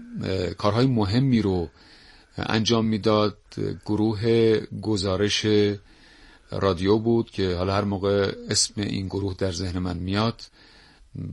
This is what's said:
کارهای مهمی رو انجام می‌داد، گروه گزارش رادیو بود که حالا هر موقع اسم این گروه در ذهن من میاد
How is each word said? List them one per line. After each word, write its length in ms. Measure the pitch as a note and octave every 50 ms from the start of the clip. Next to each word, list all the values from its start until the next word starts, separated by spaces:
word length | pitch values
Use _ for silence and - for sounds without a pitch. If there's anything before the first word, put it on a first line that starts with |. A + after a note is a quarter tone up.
| A#3 A#3+ A#3+ F#3+ - G2 F#2+ F#2 F#2 F2 F2+ -
کارهای 280 | - G#2 G2+ A#2 B2+
مهمی 560 | C3+ B2 A2 G#2 F#2+ G#2+ B2+ C#3 C3+ A#2+ A2+
رو 260 | G#2+ G2 F#2 F2+ E2+ - - - - - - - - - - - _ _ -
انجام 480 | - - - G#2+ A2 G#2+ G#2 A#2 A2+ A2
می‌داد، 520 | A2 A2 G2+ F#2+ A2 G#2+ G#2+ G#2+ G#2 - - _ - - G#2+ G2+ G2+ G2 F2 -
گروه 720 | - G#2+ G2+ G#2+ A2 G#2+ G2 A#2 A#2 A2+ A#2 A2+ A2+ A2 - - - A2+ G#2
گزارش 640 | G2 G#2+ G#2+ F#2+ F#2 G2 F#2 F#2 G#2 G#2 - - - G#2+ G#2+ G#2 G#2 G#2 G2+ G2 - - - _ - - - - - - - - _ -
رادیو 480 | - G2 G2 G2 F2+ D#2+ F#2+ F#2+ G#2+ A2+
بود 320 | A2 A#2 A#2 A#2 - -
که 240 | - G2+ F#2+ F#2 F2
حالا 200 | E2+ F#2 F#2+ G2
هر 100 | G2+ G2+
موقع 480 | G2+ G2 F#2 G2 G2 G2+ G2+ G2 G2 - - - -
اسم 240 | G#2+ - - - -
این 300 | G#2+ G2+ G#2+ A2 G2+ F#2+
گروه 280 | F2+ - G2 G2 G2 F#2 -
در 140 | G2 F#2+
ذهن 260 | E2+ F2 F#2+ F2+ E2+ F#2
من 180 | F2+ F2+ E2+
میاد 460 | E2+ F2+ F#2+ G2 G#2 A2 A#2 - - - - _ _ - - - - - - _ - - _ - - G2 -